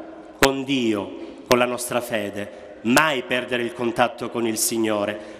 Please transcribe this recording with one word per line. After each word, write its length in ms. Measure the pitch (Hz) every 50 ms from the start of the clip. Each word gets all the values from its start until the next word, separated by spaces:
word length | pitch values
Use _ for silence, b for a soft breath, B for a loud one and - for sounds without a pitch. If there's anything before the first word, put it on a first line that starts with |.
| - - - - - - - -
con 240 | 135 135 135 135 135
Dio, 800 | 131 139 131 120 113 107 101 92 95 - - - - - - -
con 100 | - 127
la 80 | 123 123
nostra 380 | 123 123 117 - - 123 120 117
fede. 640 | - 117 107 101 101 - 101 101 - - - - - - - -
Mai 400 | 113 127 143 156 160 143 127 -
perdere 400 | - 123 123 123 120 123 120 120
il 100 | 113 113
contatto 560 | - 123 117 113 - 123 117 - - 123 113
con 180 | - 120 117
il 120 | 113 110 107
Signore, 600 | - - 117 113 110 107 107 104 101 101 107 107 B B B